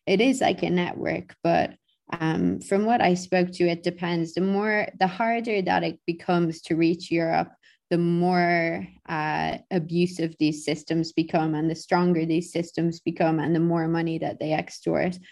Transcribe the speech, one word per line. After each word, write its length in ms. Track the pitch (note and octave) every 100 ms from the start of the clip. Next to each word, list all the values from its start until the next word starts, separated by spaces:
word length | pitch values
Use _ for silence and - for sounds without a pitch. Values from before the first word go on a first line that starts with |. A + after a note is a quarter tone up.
| -
it 140 | G3
is, 200 | C4 C4
like, 220 | F3 F3+
a 80 | E3+
network, 640 | F3+ F3 - - E3 - -
but, 320 | E3 E3+ - - _ _ - E3+
um, 400 | D#3+ E3+ F3+ F#3
from 260 | - G3 G#3+
what 140 | A#3+
I 140 | F3+
spoke 360 | F3+ - F#3 F3+
to, 140 | F3+ F3
it 140 | E3+
depends. 500 | F3 F3 E3+ E3+ E3
The 60 | E3
more, 460 | F#3+ G3 G#3+ G#3+ - -
the 80 | F#3
harder 520 | - A3+ A#3 A#3 G3+
that 220 | F3+ F#3
it 160 | E3 E3 -
becomes 560 | E3+ - F3 E3 E3
to 140 | - D#3+
reach 340 | E3 F3 -
Europe, 400 | E3 E3 D#3+ E3+ - _ _ -
the 80 | F3
more, 880 | E3+ F3 F3 F3+ F3 E3+ E3 F3+ F#3+ - -
uh, 480 | D#3+ D3+ D#3 D#3+ - -
abusive 640 | F#3+ E3+ E3+ F3 F3+ E3 -
these 240 | D3+ D3+
systems 500 | - D3 - E3 D#3+
become 420 | - E3 E3+ D#3+
and 160 | D3+ D#3+
the 40 |
stronger 520 | E3 - F3 F3+ E3 E3
these 260 | D#3+ F3
systems 480 | E3+ E3+ - E3 E3
become 380 | E3 E3+ E3 D#3+
and 180 | D3 E3+
the 40 |
more 280 | E3+ E3 D#3+
money 300 | E3 E3 E3
that 200 | D#3 -
they 140 | D#3
extort 640 | D3+ - - E3+ D3+ F3+ F3+ -